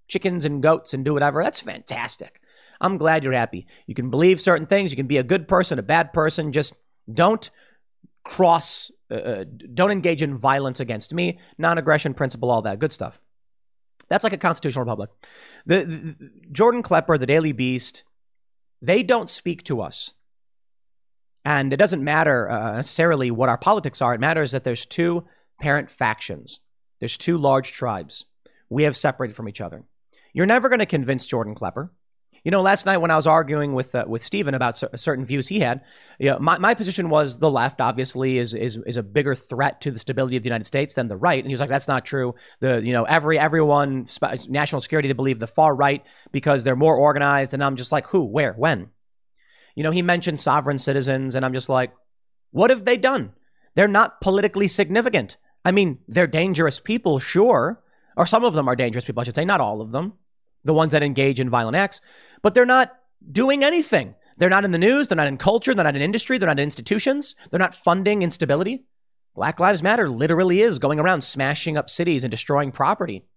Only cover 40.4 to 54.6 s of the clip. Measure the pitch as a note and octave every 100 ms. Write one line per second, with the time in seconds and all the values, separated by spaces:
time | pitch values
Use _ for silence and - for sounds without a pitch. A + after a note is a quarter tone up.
40.4 | A#2 A#2 G#2 C#3+ D3+ - A#2+ G2 E3+ C#3+
41.4 | C3 B2+ C3+ C3+ - C3+ - C#3 B2 -
42.4 | - _ C3 A#2+ A2+ B2 A2+ D#3+ D3+ D#3+
43.4 | D3+ D#3+ D3+ C#3+ C#3+ C3 A#2+ - C#3+ C3
44.4 | - C3+ D3 C#3+ - D#3 C#3 C3 C3+ B2+
45.4 | A2+ - D#3 C3+ C#3 C#3 - _ _ C#3
46.4 | D3+ C#3+ B2 B2+ D#3 C3+ D3 C#3+ C#3+ C#3
47.4 | C3+ C#3 C#3+ C3 B2 D3+ - F#3+ B2+ A#2
48.4 | C#3 G#2+ D3 B2 F2+ _ _ _ _ _
49.4 | _ _ _ - D#3 F3 F3 F3 F3 D3+
50.4 | - D3 C3+ C#3 - C#3 C3 C3 C3+ B2+
51.4 | C3 B2+ - C3 B2+ - _ _ _ _
52.4 | _ - A3+ B3+ G3 A#3+ B3+ C4 G2+ -
53.4 | _ _ _ - G3+ G3+ A3+ - F#3 G3
54.4 | G3+ G3